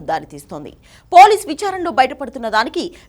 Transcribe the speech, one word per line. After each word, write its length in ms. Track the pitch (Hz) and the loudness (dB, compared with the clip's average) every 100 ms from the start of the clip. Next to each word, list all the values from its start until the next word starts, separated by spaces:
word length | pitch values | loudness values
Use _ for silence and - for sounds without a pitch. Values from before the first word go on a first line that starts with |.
| 156 | -8
దారితీస్తోంది. 640 | 160 147 147 - 160 139 - _ - _ | -8 -8 -18 -16 -16 -16 -20 _ -20 _
పోలీస్ 320 | 359 415 415 403 | 6 8 6 -4
విచారణలో 400 | 302 403 381 339 247 | -8 -6 -6 -2 0
బయటపడుతున్న 500 | 262 247 269 247 226 214 | 0 -2 -12 -10 -4 -2
దానికి 260 | 240 339 208 - | -2 -4 -8 -12